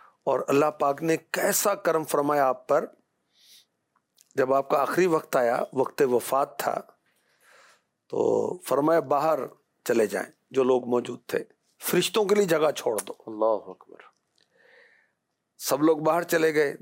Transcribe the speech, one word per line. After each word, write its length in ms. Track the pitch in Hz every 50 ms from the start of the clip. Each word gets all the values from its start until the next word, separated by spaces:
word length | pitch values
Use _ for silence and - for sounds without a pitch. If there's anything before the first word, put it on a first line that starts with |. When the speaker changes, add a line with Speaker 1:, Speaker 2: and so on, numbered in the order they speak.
| - _ _ _ -
Speaker 1:
اور 160 | 139 127 127 - -
اللہ 180 | 139 143 151
پاک 360 | 151 151 - 147 139 139 139
نے 140 | 160 160 160
کیسا 580 | 147 - _ - - 151 196 190 - - 208 196
کرم 300 | - - 170 160 160 151
فرمایا 420 | - - 143 143 147 147 143 135
آپ 220 | 131 127 - - -
پر، 160 | 139 165 214 - - _ _ _ _ _ _ _ _ _ _ - - - _ _ _ _ _ _ _ _ _ _ _ _ _ _ -
جب 200 | 139 131 131 135
آپ 160 | 139 139 -
کا 120 | 147 143
آخری 240 | 135 - - 170 185
وقت 300 | 175 160 156 - - -
آیا، 280 | 135 120 117 123 - - -
وقت 300 | - 131 123 - - -
وفات 560 | 143 123 123 113 - - 135 135 143 - - -
تھا، 220 | - - - - - _ _ _ _ _ _ _ _ _ _ _ _ _ _ _ _ _ _ _ _ _ _ _ _ _
تو 500 | - 117 117 113 110 110 107 - - 180
فرمایا، 420 | - - 131 139 147 160 165 160
"باہر 380 | 143 135 143 139 151 160 156 135 120 - - _ _ _ _ _ -
چلے 220 | - 117 117 107
جائیں 260 | 95 98 92 101 - _ _ _ _
جو 120 | - 135
لوگ 260 | 127 127 131 123 123 120
موجود 300 | 123 123 120 120 120 - _
تھے، 180 | - - - - - _ _ _ _ _ -
فرشتوں 420 | - - 165 180 175 - - 226 208
کے 100 | 185 208
لیے 100 | 208 202
جگہ 260 | 170 165 151 156 151
چھوڑ 280 | - - - 123 110 98
دو۔" 140 | - - - - -
Speaker 2:
اللہ 440 | 113 110 107 110 113 107 95 - 92
اکبر۔ 440 | 90 - - - - - - - _ _ _ _ _ 50 _ _ _ _ _ _ _ - _ _ _ _ _ _ _ _ _ _ _ _ _ _ _ -
Speaker 1:
سب 240 | - - 135 139
لوگ 140 | 151 165 160
باہر 260 | 151 156 160 160 175
چلے 320 | 170 - 175 160 156 160 147
گئے، 220 | 151 147 143 - -